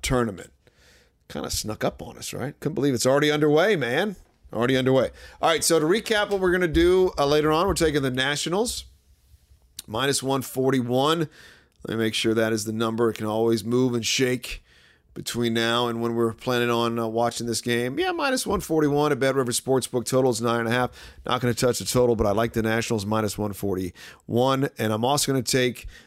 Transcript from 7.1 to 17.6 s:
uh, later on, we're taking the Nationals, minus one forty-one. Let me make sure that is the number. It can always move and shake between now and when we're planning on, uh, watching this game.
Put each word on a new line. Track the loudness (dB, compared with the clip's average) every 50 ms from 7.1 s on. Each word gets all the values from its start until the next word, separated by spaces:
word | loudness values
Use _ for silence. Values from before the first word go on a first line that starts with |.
| 2 0
uh, | 2 2
later | 4 4 4 4
on, | 2 2 2 2
we're | 2
taking | 2 0 2 2 0
the | 0 0
Nationals, | 0 0 0 -2 -2 -2 -4 -2 -2 -2 -2 -2 -4 -8 -12 -14 -20 _ _ _ _ _ _ _ -20 _ _ _ -20 _ _ _ _ -20 -14
minus | -8 -4 -2 0 0 0 0 -2
one | -2 -2 -2
forty-one. | -4 -4 -4 0 0 2 2 2 0 0 0 2 2 2 2 0 -2 -4 -6 -14 -20 -20 -20 -20 _ _ _ _ -10 -6
Let | -2 -2
me | -2
make | -2 -2
sure | 0 0 2 2
that | 2 2 2 0
is | -2 -2
the | -4 -4
number. | -2 -2 -2 0 0 0 0
It | 0 -2
can | -4 -2
always | 0 0 2 2 2 0 0
move | 0 0 0 2 0 0
and | -2 -2
shake | -2 0 0 0 0 0 -2 -6 -10 -14 -14 -16 _ _ _ _ _ _ _ _ _ _
between | -12 -10 -8 -4 -2 -2 0 0
now | 0 0 0 0 0 0 -2
and | -2 -2
when | -4 -2 0
we're | 0 0 0
planning | -2 -4 -4 -2 0 0 0 2
on, | 2 0 0 0 -2 -2
uh, | -4 -2
watching | 0 0 0 0 -2 -4 -6 -4
this | -4
game. | -4